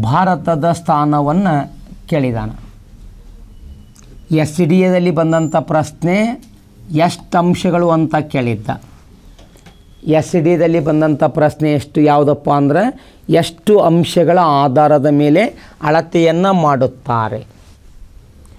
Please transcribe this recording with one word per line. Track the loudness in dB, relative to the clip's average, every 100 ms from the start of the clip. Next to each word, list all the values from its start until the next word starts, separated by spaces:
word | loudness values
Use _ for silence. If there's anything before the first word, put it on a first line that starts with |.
ಭಾರತದ | -2 0 0 -2 -2 -2 -2
ಸ್ಥಾನವನ್ನು | -2 -2 -2 0 0 0 0 0 -2 -4 -10 -20 -20 -6
ಕೇಳಿದಾನೆ. | -4 -2 -4 -8 -12 -18 -20 -20 -20 -20 -20 -20 -20 -20 -20 -20 -20 -20 -20 -20 -20 -4 -2
ಎಸ್ | -2 0
ಡಿ | 0 2
ಎದಲ್ಲಿ | 2 2 0
ಬಂದಂಥ | 0 0 0 0 -2
ಪ್ರಶ್ನೆ | -2 -2 -4 -4 -2 0 -2 -6 -14 -20 -20 -20 -8
ಎಷ್ಟು | -2 0 -2 -4 0
ಅಂಶಗಳು | 0 0 0 0 2
ಅಂತ | 0 0 -2
ಕೇಳಿದ್ದ. | -4 -4 -4 -4 -6 -10 -12 -20 -20 -20 -20 -20 -20 -20 -20 -20 -20 -12 -2
ಎಸ್ | -2 0 0
ಡಿ | 0
ಎದಲ್ಲಿ | 2 2 0
ಬಂದಂಥ | 0 0 0 0
ಪ್ರಶ್ನೆ | -2 0 -2 0 -2
ಎಷ್ಟು, | -2 -2 0
ಯಾವುದಪ್ಪ | 2 2 2 0 0
ಅಂದ್ರೆ, | 0 0 0 -2 -4 -14 -14 -2
ಎಷ್ಟು | 0 0 -4 2 2
ಅಂಶಗಳ | 4 2 2 0 2 4
ಆಧಾರದ | 2 2 2 2 4 2 2
ಮೇಲೆ | 2 4 2 0 -4 -20 -8
ಅಳತೆಯನ್ನು | -2 -2 0 0 2 2 0
ಮಾಡುತ್ತಾರೆ. | 2 0 0 -2 -4 -6 -4 -4 -8 -14 -20 -20 -20 -20 -20 -20 -20 -20 -20 -20